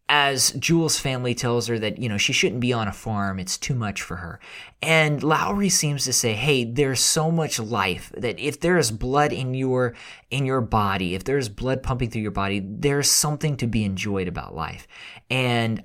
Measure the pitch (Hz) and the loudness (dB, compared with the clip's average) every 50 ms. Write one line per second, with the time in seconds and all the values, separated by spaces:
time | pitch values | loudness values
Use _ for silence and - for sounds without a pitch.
0 | _ - 143 147 143 139 139 127 123 - - 135 - - 165 165 165 151 - - | _ 2 4 4 4 4 2 2 2 0 0 0 0 4 4 4 4 2 0 0
1 | - 139 131 123 123 123 120 - - 120 120 120 110 117 117 110 107 107 - - | 0 -2 -2 -2 0 -2 -2 0 0 2 2 2 2 0 -2 0 0 -2 -4 -2
2 | 123 117 104 101 - - 131 - 190 175 107 123 120 123 123 117 110 101 92 - | -4 -2 0 0 0 2 2 2 2 2 2 0 0 0 0 0 0 -2 -4 -6
3 | - 113 107 101 98 98 95 95 90 - - - - - 139 120 110 101 98 - | -6 -4 -2 -2 -2 -2 -2 -4 -4 -6 -6 -6 -2 -2 -2 -2 -2 -4 -4 -6
4 | - - 92 87 87 82 - - - - - - - - - - - 160 160 160 | -8 -8 -8 -10 -8 -10 -12 -14 -16 -18 -18 -18 -18 -20 -12 -6 0 2 4 4
5 | 156 151 147 131 139 151 156 147 160 185 202 202 202 185 - - - 147 143 135 | 4 4 2 0 2 2 2 2 2 0 0 0 2 2 2 2 2 0 0 0
6 | - 131 117 - - 113 107 104 123 156 143 127 117 113 117 139 147 135 131 117 | -2 0 0 0 2 0 0 0 0 2 2 2 2 0 0 0 2 2 2 2
7 | - - - 160 156 165 165 165 156 131 - - 110 107 117 101 95 95 90 85 | 2 2 2 2 2 2 2 2 0 0 -2 -4 -4 -2 0 0 0 0 0 -2
8 | - - - - 117 120 98 - 120 147 127 - - 170 185 170 139 113 110 104 | -6 -12 -10 -6 -4 -4 -4 -2 -4 -4 -4 0 2 4 4 4 4 2 0 -2
9 | 123 127 135 143 147 147 - - 131 127 127 131 131 131 127 127 127 120 120 - | -2 0 2 2 2 2 2 -2 -2 -4 -2 -2 0 0 2 2 2 0 -2 -6
10 | - - - - _ - 113 135 135 131 131 131 117 - 117 110 104 98 95 95 | -18 -20 -20 -20 _ -6 -2 -2 0 2 2 0 0 2 2 2 4 4 2 0
11 | 95 87 90 95 - 131 135 143 127 110 98 - 117 131 131 - - - 131 123 | 0 0 -2 -2 -2 0 0 0 0 -2 -6 -4 -2 -2 -2 -2 0 -2 -2 0
12 | 131 110 - 113 107 104 95 101 98 98 98 101 95 98 107 - - 143 139 143 | -2 -4 -2 -4 -4 -4 -2 -2 -2 0 0 -2 -2 -4 -8 -2 0 2 2 2
13 | 139 - - - - 151 151 143 - 156 139 120 123 120 110 113 107 98 95 92 | 2 4 2 2 2 0 -2 -2 -2 -2 0 0 -2 0 2 2 0 0 0 -2
14 | 107 107 98 95 92 87 85 78 - 50 - 80 80 - - - - - - - | -2 -2 -2 -2 -2 -2 -4 -6 -8 -8 -8 -6 -6 -6 -8 -12 -16 -20 -20 -20
15 | - - - - _ - 127 131 127 123 120 117 113 113 113 110 | -20 -20 -20 -20 _ -4 0 0 2 2 2 2 2 0 -2 -4